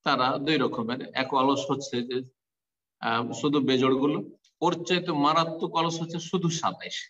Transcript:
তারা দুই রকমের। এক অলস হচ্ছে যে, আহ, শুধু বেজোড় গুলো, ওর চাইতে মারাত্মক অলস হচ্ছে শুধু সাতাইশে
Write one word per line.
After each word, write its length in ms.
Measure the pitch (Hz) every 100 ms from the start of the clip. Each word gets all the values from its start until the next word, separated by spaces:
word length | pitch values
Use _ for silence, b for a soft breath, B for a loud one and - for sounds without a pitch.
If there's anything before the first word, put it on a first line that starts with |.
তারা 340 | 151 131 127 139
দুই 200 | 143 156
রকমের। 420 | - - 113 127 -
এক 200 | 127 135
অলস 280 | 139 131 139 -
হচ্ছে 320 | 139 - 123
যে, 160 | 120 127 127 _ _ _ _ _ _ _
আহ, 320 | 117 113 120
শুধু 280 | - 147 147
বেজোড় 360 | 127 127 131 131
গুলো, 220 | 147 151 - - _ _
ওর 120 | 165 170
চাইতে 280 | 170 180 170
মারাত্মক 640 | 151 143 160 165 - 180 160
অলস 260 | 165 165
হচ্ছে 180 | 165 170
শুধু 300 | - 185 170
সাতাইশে 580 | 165 98 90 - - -